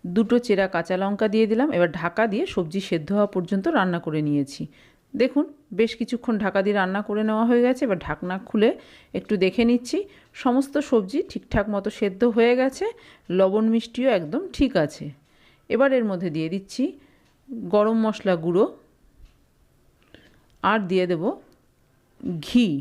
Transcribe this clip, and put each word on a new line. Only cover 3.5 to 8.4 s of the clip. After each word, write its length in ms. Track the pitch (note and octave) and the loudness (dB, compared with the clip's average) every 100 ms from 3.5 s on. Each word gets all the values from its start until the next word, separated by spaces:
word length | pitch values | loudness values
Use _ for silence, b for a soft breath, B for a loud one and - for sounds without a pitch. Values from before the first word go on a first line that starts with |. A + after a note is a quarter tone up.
| G3 F#3+ D4+ | -2 0 2
রান্না 220 | F#3 E3+ E3+ | 0 0 -2
করে 140 | D#3 D3+ | -2 0
নিয়েছি। 360 | D3 C#3 - D#3 b b b b | 0 -2 -6 -14 b b b b
দেখুন, 320 | C4+ B3+ C#4 D4 - _ F#3 | 0 0 2 -2 -6 _ -2
বেশ 120 | A3+ - | -2 0
কিছুক্ষণ 360 | A#3 A#3+ B3 G#3+ | -6 -4 -2 -2
ঢাকা 160 | G3 G3 G3 | 0 0 0
দিয়ে 100 | G3+ | 0
রান্না 200 | F#3 G3 G#3 | 0 -2 -2
করে 140 | G#3 G#3+ | -2 0
নেওয়া 160 | A3 A#3 | 0 2
হয়ে 120 | A#3+ B3 | 4 4
গেছে। 160 | B3+ C4+ | 2 0
এবার 120 | F#3 - | -2 -2
ঢাকনা 300 | D3+ F3+ F#3 | -6 -6 -8